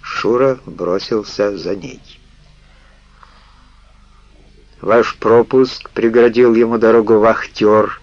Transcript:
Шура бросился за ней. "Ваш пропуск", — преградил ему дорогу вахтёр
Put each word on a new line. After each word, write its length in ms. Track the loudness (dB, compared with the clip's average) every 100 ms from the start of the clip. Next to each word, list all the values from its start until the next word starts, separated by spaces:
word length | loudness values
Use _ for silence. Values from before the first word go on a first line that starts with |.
Шура 580 | -12 -6 -2 0 0 -2 -10
бросился 920 | -10 -6 -6 -4 -6 -6 -4 -4 -4
за 180 | -8 -8
ней. 260 | -10 -18 -20 -20 _ _ _ _ _ _ _ _ _ _ -20 _ _ _ _ _ _ _ _ _ _ _ _ _ _ _
"Ваш 360 | -2 0 0 -4
пропуск", — 760 | 2 2 2 0 0 -4 -12
преградил 600 | -4 0 2 2 4 2
ему 240 | 2 0 2
дорогу 400 | 2 2 4 2
вахтёр 800 | 2 0 -6 -2 2 2 0 -6